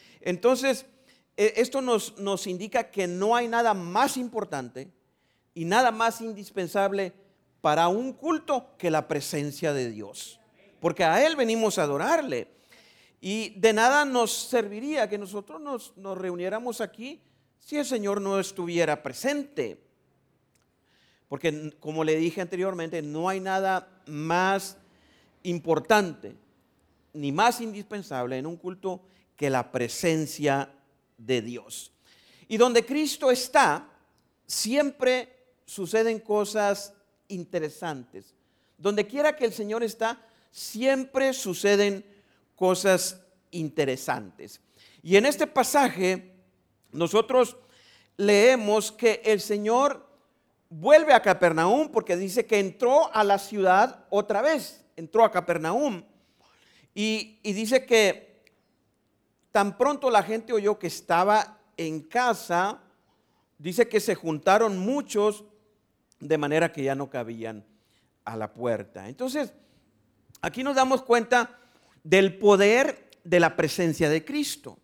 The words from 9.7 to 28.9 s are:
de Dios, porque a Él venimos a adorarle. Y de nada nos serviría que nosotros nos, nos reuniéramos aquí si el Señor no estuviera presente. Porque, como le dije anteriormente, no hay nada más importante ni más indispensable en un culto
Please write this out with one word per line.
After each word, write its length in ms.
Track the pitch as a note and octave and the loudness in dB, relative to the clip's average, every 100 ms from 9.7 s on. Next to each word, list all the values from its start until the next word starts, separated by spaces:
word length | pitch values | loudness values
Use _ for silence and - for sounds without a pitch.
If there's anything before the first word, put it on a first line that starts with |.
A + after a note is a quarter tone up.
de 180 | C#3+ B2 | -4 -4
Dios, 500 | G#2+ G2+ - - - _ _ _ _ | -8 -14 -16 -18 -20 _ _ _ _
porque 240 | B3+ - | -4 0
a 220 | E3 F3+ D4+ | 2 4 2
Él 100 | D#4 | 2
venimos 420 | A3+ A3+ A3 F#3+ | 0 0 0 0
a 40 | |
adorarle. 680 | D3+ C#3+ G#3 E4 C#4 B2+ - _ _ _ _ _ _ _ | -2 -2 0 0 -2 -6 -8 _ _ _ _ _ _ _
Y 300 | F#3 G#3+ A3+ G3 | -8 -6 -6 0
de 140 | A3 | 2
nada 320 | G#3+ A#3 C#4+ C#4+ | 4 4 4 2
nos 260 | B3+ A3+ | 0 0
serviría 760 | - - B3 G#3 G#3 C#4 D4+ G#3+ | -4 -4 -2 -2 -6 -6 -2 -2
que 100 | G#3 | -4
nosotros 420 | G3 G3+ G3 D#4 | -8 -12 -14 -14
nos, 340 | D4 B3+ - - | -10 -10 -12 -18
nos 180 | G3 F#3 | -12 -8
reuniéramos 640 | F#3 F3 F#3 G#3+ A#3+ A3 | -8 -6 -6 -6 -8 -8
aquí 400 | G#3 - B3 D#4+ _ _ _ _ | -10 -10 -16 -16 _ _ _ _
si 180 | - D4 | -8 -6
el 80 | |
Señor 360 | B3 B3 G3+ G3+ | -4 -4 -2 -4
no 200 | G3 G3 | -2 -2
estuviera 600 | F#3+ - F3 E3+ D#3+ D3 | -4 -6 -4 0 0 -2
presente. 760 | C3+ B2+ C4+ D4 C#4 - A#2 - _ _ _ _ _ _ _ _ _ _ _ _ _ _ _ | -6 -6 -4 -4 -6 -6 -6 -8 _ _ _ _ _ _ _ _ _ _ _ _ _ _ _
Porque, 480 | C#3 E3 D3+ D3+ - | -6 -4 -4 -8 -12
como 220 | D3+ D#3 | -8 -4
le 140 | D#3 D#3 | 0 2
dije 240 | E3 E3 | 0 -2
anteriormente, 600 | F3+ F3+ F#3+ F#3 E3 E3+ | -6 -4 -4 -4 -6 -8
no 260 | D3 D3+ F3 | -8 -4 -4
hay 120 | F#3+ | -4
nada 600 | F#3+ F#3+ F#3+ F#3 F3+ _ - | -4 -2 0 -2 -6 _ -14
más 720 | D3 D#3 F3 F#3 G3 F#3+ - _ _ _ _ _ _ | -8 -2 0 0 0 -4 -14 _ _ _ _ _ _
importante 920 | F3+ F3 E3 D#3 D3+ G#3+ F#3 C#3+ G2+ - _ _ _ _ _ _ _ | -8 -6 -2 -2 2 2 2 -6 -16 -20 _ _ _ _ _ _ _
ni 180 | D#3 C#3+ | -8 -4
más 300 | D3 A3+ A#3 | 0 0 0
indispensable 800 | A3+ G#3 G3+ G#3 D#3 C3+ B2 C3 | -6 -12 -12 -12 -8 -6 -6 -6
en 80 | D3+ | -8
un 100 | E3+ | -10
culto 460 | F3+ F3+ F#3+ | -12 -10 -8